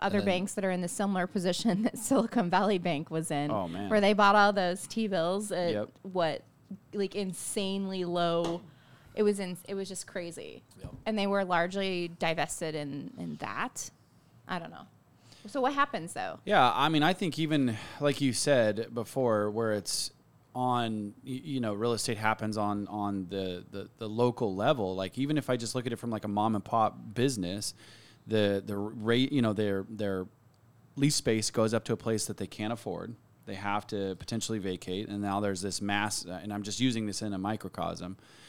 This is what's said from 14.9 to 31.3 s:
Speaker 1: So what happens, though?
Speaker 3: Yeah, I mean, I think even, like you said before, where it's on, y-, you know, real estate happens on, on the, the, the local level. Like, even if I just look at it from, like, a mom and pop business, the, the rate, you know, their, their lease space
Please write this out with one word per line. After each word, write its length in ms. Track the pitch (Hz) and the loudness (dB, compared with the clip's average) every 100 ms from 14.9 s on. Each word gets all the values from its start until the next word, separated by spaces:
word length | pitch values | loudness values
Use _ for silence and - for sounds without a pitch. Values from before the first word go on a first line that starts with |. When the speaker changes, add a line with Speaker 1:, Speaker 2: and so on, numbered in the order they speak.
| _ _ _ - - 208 | _ _ _ -20 -20 -8
Speaker 1:
So 140 | 285 | 0
what 120 | 247 | 0
happens, 400 | 277 277 196 165 | 2 0 -2 -6
though? 260 | - 92 - | -6 -6 -6
Speaker 3:
Yeah, 260 | - 202 123 | 2 6 6
I 160 | 95 147 | 6 4
mean, 140 | 156 | 6
I 100 | 156 | 4
think 260 | 185 185 147 | 4 0 0
even, 380 | 160 151 127 110 - - | 2 4 2 0 -6 -2
like 200 | 147 135 | 0 2
you 120 | 139 | 2
said 640 | 117 - 135 110 104 113 | 2 4 6 6 2 -2
before, 560 | 117 110 135 123 107 104 | -4 -4 2 4 4 2
where 220 | 107 113 | 0 0
it's 400 | 104 - - - _ _ _ _ | 0 -2 -4 -4 _ _ _ _
on, 600 | 127 127 123 113 110 101 - | -2 2 2 0 -2 -6 -10
y-, 160 | - 131 | -10 -8
you 160 | - 131 | -4 -2
know, 120 | 117 | -2
real 180 | 101 117 | 0 0
estate 220 | 110 - 104 | 0 -2 0
happens 380 | 110 110 107 107 | 0 0 -2 -2
on, 300 | 104 104 101 | 0 -2 -4
on 380 | 104 101 98 90 | -4 -2 -2 -4
the, 340 | 98 95 90 - | -4 -4 -6 -10
the, 180 | 101 95 - | -14 -14 -10
the 100 | 110 | -6
local 460 | 110 123 113 113 | 2 2 2 -2
level. 400 | 95 117 143 95 | 0 2 2 0
Like, 240 | 95 95 - | -2 -4 -4
even 200 | 139 151 | -2 -2
if 100 | - | 0
I 60 | 127 | -2
just 180 | 113 | -2
look 120 | 127 117 | -4 -4
at 60 | |
it 40 | 113 | -4
from, 140 | 120 | -4
like, 140 | 110 | -6
a 40 | 107 | -2
mom 260 | 104 110 | 2 2
and 100 | 107 | 2
pop 320 | - 113 107 - 117 | 0 2 2 0 -8
business, 600 | 107 135 117 87 101 - - - - - - - | 0 2 2 -4 -4 -6 -8 -20 -20 -20 -16 0
the, 360 | 110 104 98 | 2 4 2
the 120 | 98 101 | -2 -6
rate, 560 | 104 117 110 120 131 | -6 -4 2 4 4
you 100 | 143 | 4
know, 100 | 113 | 2
their, 320 | 104 104 98 95 | 2 2 0 -2
their 380 | 107 104 95 92 _ _ _ _ _ _ - | -4 -2 -2 -4 _ _ _ _ _ _ 0
lease 200 | 139 - | 2 2
space 340 | - | 2